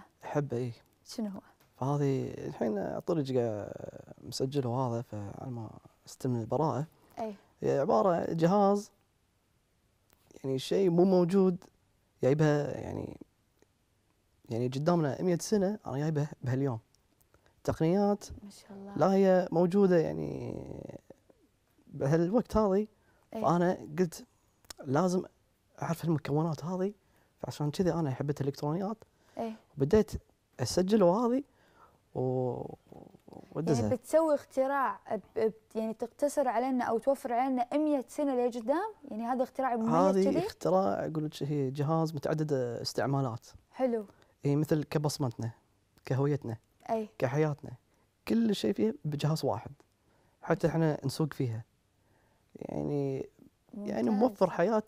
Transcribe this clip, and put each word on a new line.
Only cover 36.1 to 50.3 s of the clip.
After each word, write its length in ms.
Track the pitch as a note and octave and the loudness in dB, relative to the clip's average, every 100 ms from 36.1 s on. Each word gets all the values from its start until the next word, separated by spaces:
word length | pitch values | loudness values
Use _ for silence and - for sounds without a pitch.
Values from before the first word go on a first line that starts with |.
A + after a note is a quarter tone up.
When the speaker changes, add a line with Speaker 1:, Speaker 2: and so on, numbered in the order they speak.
| - C#4+ D4 C4 | -2 0 0 0
Speaker 2:
علينا 360 | A3 B3+ B3+ | 0 0 0
أو 140 | A#3+ A3+ | 0 0
توفر 340 | C4+ C4+ B3+ | 0 -2 -2
علينا 340 | A#3+ C4+ B3+ A#3+ | -2 0 -2 -2
مية 320 | C#4+ D4+ C#4+ - | 0 0 0 -2
سنة 380 | - C#4+ B3 B3 | -4 -2 0 0
لقدام؟ 460 | A#3+ A3 D4+ A4 G#4 C#4+ | 0 -2 0 -2 -8 -12
يعني 160 | G#3+ A#3 | -8 -4
هذا 160 | B3+ | -2
اختراع 340 | B3+ - C4 A#3 | -2 -2 -2 0
مميز 180 | A3+ | 2
Speaker 1:
هذه 300 | E3 F#3+ F#3+ | 4 6 4
Speaker 2:
كذي؟ 220 | F#3+ C#4 G4 | 4 2 -2
Speaker 1:
اختراع 600 | - D#3 F#3 G3 - D3 | -2 0 2 2 -2 -4
أقول 180 | D#3 | -4
لك 180 | D3+ - | -4 -4
هي 280 | D3 D3 C3 | -4 -2 -2
جهاز 440 | C#3 C#3+ E3 D#3+ | -2 0 2 0
متعدد 380 | D#3 - D#3+ D3+ | -2 -2 0 0
استعمالات. 920 | C3+ A#2+ A#2 - - A#2 C#3 C3+ A#2 - - _ | 0 -2 -4 -6 -2 0 0 -2 -4 -12 -20 _
Speaker 2:
حلو. 340 | - B3+ A3+ G3+ - _ _ | -4 -2 -2 -6 -16 _ _
Speaker 1:
هي 120 | C#3+ C#3+ | 0 0
مثل 280 | D3+ D#3+ | 2 0
كبصمتنا، 640 | - D#3 D3 - C3 - A2+ - _ _ _ _ | 0 -2 -2 -2 -4 -4 -8 -8 _ _ _ _
كهويتنا، 520 | - C3 C#3+ C#3+ A#2 A2+ _ _ - | -4 0 0 -2 -4 -10 _ _ -6
Speaker 2:
أي. 180 | A3+ D#3 - | -6 -6 -4
Speaker 1:
كحياتنا، 520 | B2+ C#3+ D#3 C#3+ - B2+ _ _ _ _ - | -2 0 0 -2 -10 -16 _ _ _ _ 0
كل 260 | A3 A3+ | 2 2
شيء 180 | G3 G#3+ | 2 0
فيه 220 | G3+ G#3+ - | 0 0 -2
بجهاز 400 | D3+ C#3+ D3 D#3 | -4 -2 0 0
واحد. 280 | C3+ G#2+ - - _ _ _ _ _ | 0 -2 -6 -18 _ _ _ _ _